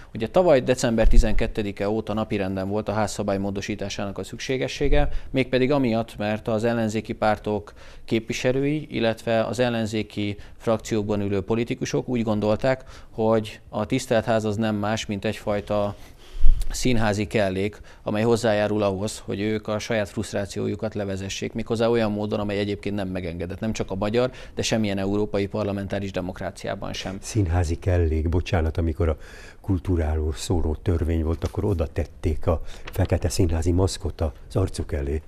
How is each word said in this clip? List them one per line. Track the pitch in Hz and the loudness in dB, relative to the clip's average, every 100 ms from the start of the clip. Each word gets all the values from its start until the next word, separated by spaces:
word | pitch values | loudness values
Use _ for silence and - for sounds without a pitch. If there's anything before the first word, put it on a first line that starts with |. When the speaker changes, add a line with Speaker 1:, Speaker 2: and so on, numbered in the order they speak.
| - | -14
Speaker 1:
Ugye | 113 113 | -6 0
tavaly | 180 180 139 | 4 6 6
december | 123 127 127 113 110 | 4 2 2 6 8
tizenkettedike | - 110 107 113 - 104 98 101 | 10 10 6 2 -2 -4 -2 -2
óta | 110 107 | -2 -2
napirenden | 104 107 104 95 95 95 | -2 0 0 -2 -2 -2
volt | 107 107 | -2 -2
a | |
házszabály | 104 104 - 101 98 | -2 -2 -2 -2 0
módosításának | 98 101 98 101 98 - 101 95 | -2 -4 -4 -6 -6 -6 -6 -8
a | |
szükségessége, | 98 117 - 131 131 - 143 147 143 - - | -10 -8 -4 -4 -4 2 6 6 6 2 0
mégpedig | 135 127 127 127 | 0 2 4 4
amiatt, | 143 131 110 113 - | 4 4 2 -2 -4
mert | 104 107 - | -2 -2 0
az | 110 | 0
ellenzéki | 117 117 113 110 - | 2 2 0 -2 -4
pártok | 110 110 104 - 104 - - - - | 0 0 0 0 -4 -4 -16 -18 -16
képviselői, | - 113 110 - 127 131 139 151 147 | -2 -2 -2 -2 0 0 0 -2 -4
illetve | 123 113 110 - 113 | -2 0 0 0 0
az | 110 113 | 0 0
ellenzéki | 123 117 110 110 104 - 104 98 - - | 0 0 -2 -2 -4 -4 -4 -4 -10 -8
frakciókban | - 110 - 110 101 104 | -2 -2 0 -2 0 -2
ülő | 101 101 | -2 -2
politikusok | 92 113 120 131 - 143 135 | -2 -2 -2 -4 -4 -4 -2
úgy | 123 | -2
gondolták, | 113 107 104 107 131 131 - - - | 0 0 2 2 0 -2 -4 -18 -12
hogy | - 110 113 107 - - | -2 2 2 0 -10 -10
a | 127 113 | -6 -2
tisztelt | 127 - 113 | -2 0 0
ház | 107 113 | 2 0
az | 107 104 | 0 -2
nem | 110 104 | 0 0
más, | 104 110 - | -2 -2 -4
mint | 101 | -4
egyfajta | 110 101 - 104 101 104 101 98 - - - - - - - | -4 -4 -4 -4 -2 -2 -2 -4 -14 -20 -10 10 12 12 8
színházi | - - 120 110 101 104 | 0 2 4 4 2 0
kellék, | 113 98 95 101 - - - | 0 0 0 -2 -4 -18 -12
amely | - 107 | -4 0
hozzájárul | 113 117 117 104 104 104 | 2 2 2 2 2 2
ahhoz, | 101 95 104 - | 0 0 -4 -8
hogy | - 104 | -8 -4
ők | 104 107 107 | -2 -2 -4
a | 107 | -6
saját | - 113 101 | -2 -2 -2
frusztrációjukat | - 101 104 98 - 107 101 110 | -4 -6 -4 -6 -4 -4 -4 -6
levezessék, | 104 101 95 95 - 110 | -4 -4 -6 -6 -6 -6
méghozzá | 117 110 113 113 | -6 -4 0 2
olyan | 120 110 | 2 2
módon, | 104 104 107 | -2 -2 -2
amely | 104 101 | -2 -2
egyébként | 104 101 101 | -2 -4 -4
nem | 101 95 | -4 -4
megengedett, | 92 90 85 87 95 | -6 -6 -6 -8 -6
nem | 110 | -6
csak | 107 107 | -4 -4
a | |
magyar, | 98 104 117 127 - - | -4 -2 0 0 -2 -12
de | - | -6
semmilyen | 110 117 104 98 | -2 0 0 -2
európai | 98 101 104 104 101 | -2 -2 0 -2 -2
parlamentáris | 107 101 98 95 101 101 | -2 -4 -4 -4 -6 -6
demokráciában | 95 90 90 92 - 107 107 101 | -6 -6 -6 -10 -8 -8 -8 -8
sem. | - - 202 | -8 -8 -10
Speaker 2:
Színházi | - 110 95 90 80 82 | -4 0 2 2 0 -2
kellék, | - 90 82 80 80 | 0 2 2 2 0
bocsánat, | 82 82 87 80 78 | 0 0 0 0 0
amikor | 85 78 82 | -2 0 0
a | 76 - - - - | 0 -6 -18 -20 -12
kultúráról | - 92 - 87 78 78 78 | -4 -2 0 0 0 0 -2
szóló | 76 - 87 78 76 | -4 -2 0 0 -2
törvény | - 85 80 82 | 0 0 2 0
volt, | 80 82 | 0 -2
akkor | - - | -4 -2
oda | 107 92 78 | -2 -2 -2
tették | - 71 - 92 76 - | -4 -8 -4 -2 0 0
a | 80 - - | 0 -2 -8
fekete | - - 90 92 87 | -8 -2 0 0 0
színházi | - 92 82 87 | 2 2 2 2
maszkot | 87 95 - 85 - | 2 2 0 -8 -4
az | 80 - - - | -4 -4 -6 -2
arcuk | 92 - 80 | -2 -2 -6
elé. | 78 71 78 | -4 -4 -4